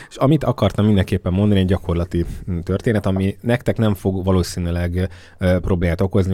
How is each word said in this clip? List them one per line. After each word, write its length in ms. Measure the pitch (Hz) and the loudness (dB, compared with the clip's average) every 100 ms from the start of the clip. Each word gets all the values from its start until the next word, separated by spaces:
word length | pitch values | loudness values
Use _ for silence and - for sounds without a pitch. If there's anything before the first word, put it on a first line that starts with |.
| - | -16
És 60 | - | -2
amit 280 | 135 151 | 2 2
akartam 420 | - - 101 - 104 | 0 0 0 2 2
mindenképpen 480 | 101 92 95 90 | 4 2 0 0
mondani, 260 | 90 104 101 | 2 2 4
egy 60 | 92 | 2
gyakorlati, 600 | 95 - 85 85 87 - - - | 0 0 -2 -2 -2 -4 -6 -6
mm, 80 | 87 | -6
történet, 460 | - 95 - 107 98 | -4 -2 0 0 0
ami 320 | 95 95 - | 0 -2 -2
nektek 360 | 117 120 - 104 | -2 -2 0 0
nem 160 | 110 | 0
fog 300 | 98 98 95 92 | 0 -2 -2 0
valószínűleg, 840 | 92 87 - 87 87 87 90 92 - - - | 0 0 -4 -4 -2 -2 -2 -4 -6 -20 -4
ö, 220 | 92 90 | 0 2
problémát 420 | 85 90 87 82 | 0 0 0 0
okozni, 300 | 95 104 92 | 0 0 0